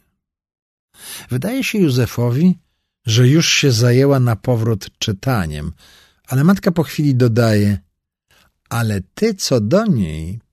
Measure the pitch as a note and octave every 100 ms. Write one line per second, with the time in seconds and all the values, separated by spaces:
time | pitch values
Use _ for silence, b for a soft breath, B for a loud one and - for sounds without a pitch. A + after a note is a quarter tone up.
0 | _ _ _ _ _ _ _ _ _ B
1 | B B B B2 E3+ C4 - A3 E3+ B2+
2 | A#2 - A#2+ A#2+ F3+ F3+ _ _ _ _
3 | - A2+ B2 D3+ D#3+ - C#3+ A2+ B2 B2
4 | C#3 C#3 B2 A2 - A#2+ A2+ G#2+ - -
5 | - G2 - A#2+ E2 D2+ D2+ - b b
6 | b b - B2+ D3+ G3 - E3+ D3 -
7 | D3 B2 B2+ A2+ A#2 G#2+ G2+ G2 - _
8 | _ _ _ b b _ _ A#2+ A2+ G2+
9 | F#2 - A3 G3 - B2+ G#2 F3 A3+ C3+
10 | F2 D#2 D#2+ A#2 -